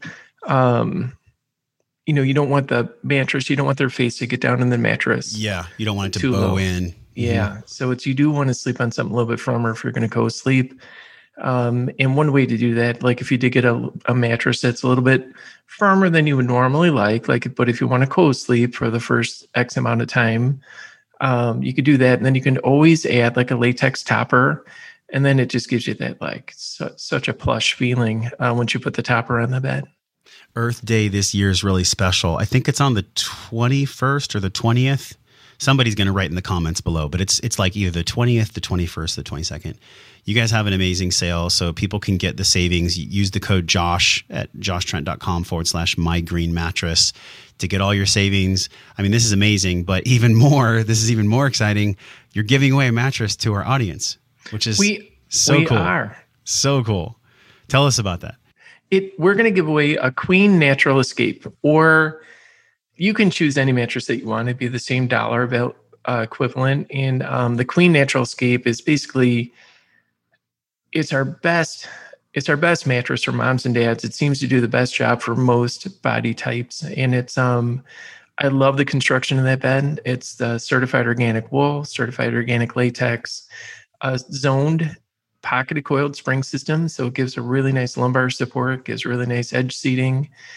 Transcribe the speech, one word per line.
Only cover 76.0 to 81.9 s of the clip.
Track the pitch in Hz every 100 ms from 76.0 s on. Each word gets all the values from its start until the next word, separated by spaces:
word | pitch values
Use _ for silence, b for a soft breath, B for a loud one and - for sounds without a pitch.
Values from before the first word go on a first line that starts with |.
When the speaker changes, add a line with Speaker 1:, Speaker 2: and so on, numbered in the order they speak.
Speaker 1:
body | 127 117 117
types. | 113 - 120 120 -
And | 147 - 131
it's, | 123 123 -
um, | 127 123 120 123 - B B B B -
I | 143
love | 135 135 139
the |
construction | 139 139 - 131 - 135
of |
that | 131 131
bed. | 127 135 143 151 -
It's | 123 - -
the | 120 117
certified | - 131 123 131 117
organic | 120 120 113 117
wool, | 135 143 143
certified | 143